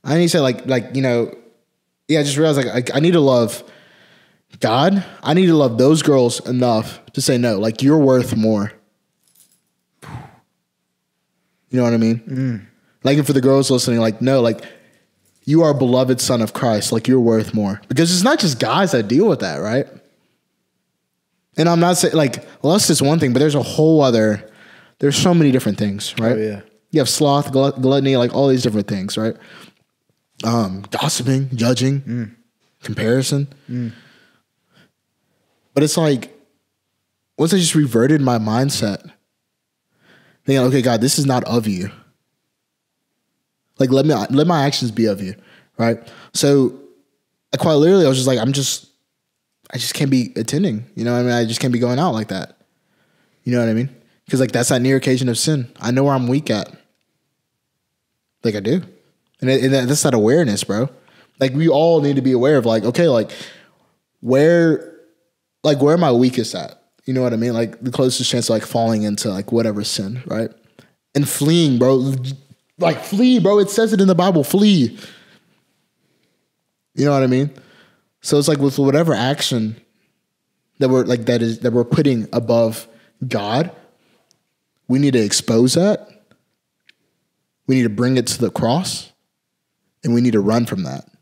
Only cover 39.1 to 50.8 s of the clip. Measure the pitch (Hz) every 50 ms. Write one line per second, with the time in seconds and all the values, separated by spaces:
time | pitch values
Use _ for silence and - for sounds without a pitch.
39.1 | _ _ _ _ _ _ _ _ _ _ _ _ _ _ _ _ _ _ _ _
40.1 | _ _ _ _ _ _ _ - 135 135 123 131 131 139 117 127 120 110 117 139
41.1 | - - 139 135 127 127 101 - 113 120 107 107 98 90 92 101 - - _ _
42.1 | _ _ _ _ _ _ _ _ _ _ _ _ _ _ _ _ _ _ _ _
43.1 | _ _ _ _ _ _ _ _ _ _ _ _ _ _ 135 127 131 135 139 156
44.1 | 147 107 101 - 135 139 156 175 175 151 135 139 135 - 131 117 104 113 113 107
45.1 | 101 98 98 92 95 - _ _ - _ _ _ _ - 113 117 113 - - -
46.1 | - - - - - - - 143 139 139 131 120 - - - - _ _ _ _
47.1 | _ _ _ _ _ _ _ _ - 139 - 170 156 143 151 170 196 196 165 135
48.1 | 135 131 127 135 131 117 110 135 135 143 135 - - - - _ _ _ _ _
49.1 | _ _ _ _ _ _ _ _ _ _ _ _ - 127 - - - - 151 135
50.1 | 135 127 117 - - - 117 - - 156 202 175 110 110